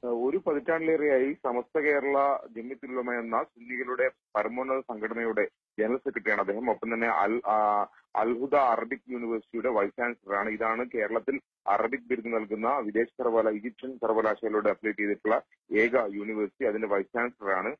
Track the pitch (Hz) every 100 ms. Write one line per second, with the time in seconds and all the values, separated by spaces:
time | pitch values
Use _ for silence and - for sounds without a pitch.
0 | 123 117 123 170 190 147 135 165 160 160
1 | 147 135 135 151 135 120 120 160 147 143
2 | 135 139 139 139 - 117 117 131 131 127
3 | 123 120 117 113 151 117 120 123 123 127
4 | 127 - _ 107 107 120 131 131 - 110
5 | 110 113 113 107 98 _ _ - 110 131
6 | - 117 107 104 98 104 123 107 113 117
7 | 117 87 101 117 - 107 107 104 101 -
8 | _ - 113 120 135 147 131 113 113 127
9 | - 123 117 113 - 117 127 110 101 -
10 | 120 117 95 101 107 107 113 113 123 120
11 | 104 113 - 95 _ _ - 101 110 127
12 | 120 123 113 113 107 107 113 139 107 107
13 | 117 - 123 113 110 107 117 113 131 127
14 | 113 110 107 104 113 107 104 95 107 104
15 | 104 101 107 120 - _ _ 95 113 127
16 | 110 101 104 110 101 _ 120 107 110 101
17 | 95 120 120 - 101 95 101 147